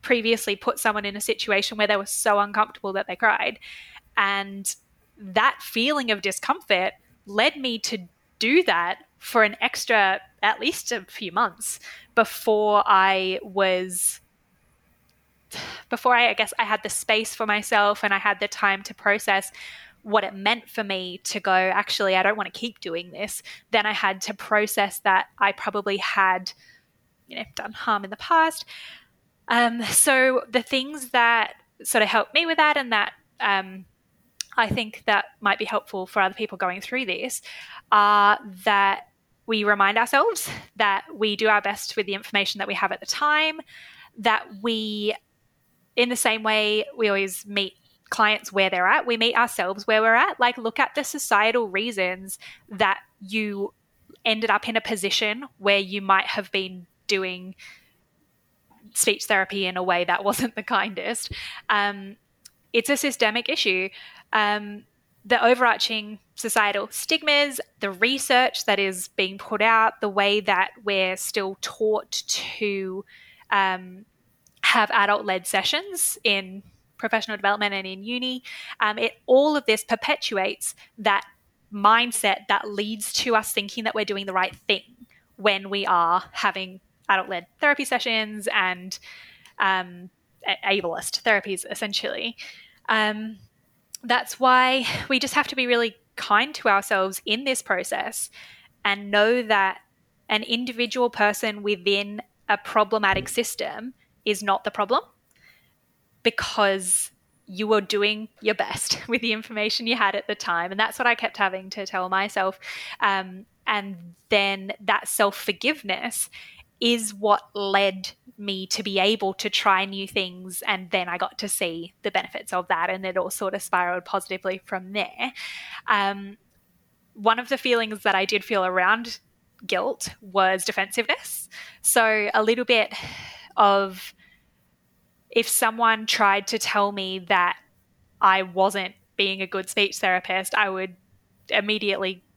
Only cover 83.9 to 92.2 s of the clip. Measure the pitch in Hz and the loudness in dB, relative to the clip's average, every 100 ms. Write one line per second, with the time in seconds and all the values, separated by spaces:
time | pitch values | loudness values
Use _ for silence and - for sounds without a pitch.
83.9 | 220 208 196 196 185 185 - _ 202 - | -2 -2 -4 -2 -2 -2 -4 _ -4 -4
84.9 | _ - _ _ _ 208 196 196 202 196 | _ -20 _ _ _ 0 0 -2 -4 2
85.9 | 180 170 180 - - 208 190 185 190 _ | 4 4 2 -2 -2 -2 -2 -10 -14 _
86.9 | _ - 190 185 180 175 _ 294 285 277 | _ 0 0 0 -6 -8 _ 2 2 0
87.9 | 247 247 220 214 214 202 214 185 180 185 | -2 0 -2 -2 -6 -2 0 0 -4 -10
88.9 | - - - - - - - 196 190 180 | -14 -16 -20 -20 -20 -20 -2 0 0 -4
89.9 | 175 185 _ _ _ - 190 208 196 175 | -12 -20 _ _ _ -6 -4 0 -2 -2
90.9 | 165 - - - 208 208 185 - 202 208 | -6 -6 -4 0 0 0 -8 -8 -8 -6
91.9 | 202 - - | -4 -6 -6